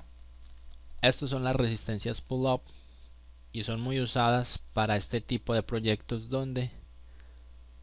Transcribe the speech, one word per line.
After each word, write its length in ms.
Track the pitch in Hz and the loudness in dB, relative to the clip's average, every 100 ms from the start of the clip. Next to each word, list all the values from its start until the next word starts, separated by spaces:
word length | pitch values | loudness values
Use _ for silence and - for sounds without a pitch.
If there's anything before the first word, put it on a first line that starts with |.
| - - - - - - - - - - | -16 -16 -18 -18 -16 -16 -14 -14 -12 4
Estas 300 | 127 - 135 | 4 4 0
son 120 | 135 | 0
las 140 | 127 131 | 2 4
resistencias 640 | 117 110 - 107 117 117 | 4 2 -2 -2 -2 -4
pull-up 400 | - 131 131 127 - - - - - - - - - | -2 0 2 2 -2 -18 -20 -20 -20 -20 -20 -20 -12
y 140 | 117 | -6
son 160 | 107 113 | -4 -2
muy 180 | 123 135 | 0 0
usadas 600 | 123 127 120 123 123 - - | 2 4 6 6 2 -6 -2
para 240 | - 107 104 | 2 4 4
este 240 | - 117 | 2 -2
tipo 320 | - 120 - | 0 0 4
de 80 | 113 | 2
proyectos 640 | - 113 110 107 - 117 117 | 2 0 2 2 0 -4 -2
donde 420 | 131 135 127 127 - - - - - - - - - - - | -2 0 -2 -2 -6 -16 -18 -18 -18 -18 -18 -18 -18 -18 -20